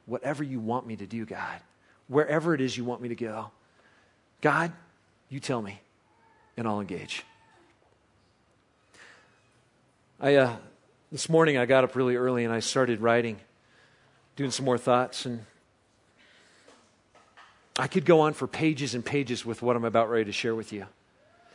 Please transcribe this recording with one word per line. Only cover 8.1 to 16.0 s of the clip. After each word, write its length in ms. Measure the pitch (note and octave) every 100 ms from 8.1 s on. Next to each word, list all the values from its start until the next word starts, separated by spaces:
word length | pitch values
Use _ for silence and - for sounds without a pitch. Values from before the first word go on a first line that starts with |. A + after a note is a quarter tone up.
| _ _ _ _ _ _ _ _ - - - _ _ _ _ _ _ _ _ _ -
I, 160 | C3+ C#3+
uh, 200 | B2+ A2 - _ _ _ _
this 160 | D3 -
morning 280 | E3 D#3+ C3
I 80 | A#2+
got 200 | C3+ B2+
up 100 | B2+
really 220 | B2+ B2
early 260 | B2+ B2
and 100 | A#2
I 60 | A2+
started 400 | - C#3 B2 A2
writing, 400 | A#2 A#2+ A#2 G2+ - _ _ _ _ _ _ _ _ -
doing 160 | C#3
some 140 | B2 C3
more 120 | A#2+
thoughts, 480 | C3+ B2 B2 - B2+
and 200 | A#2 A2 _ _ _ _ _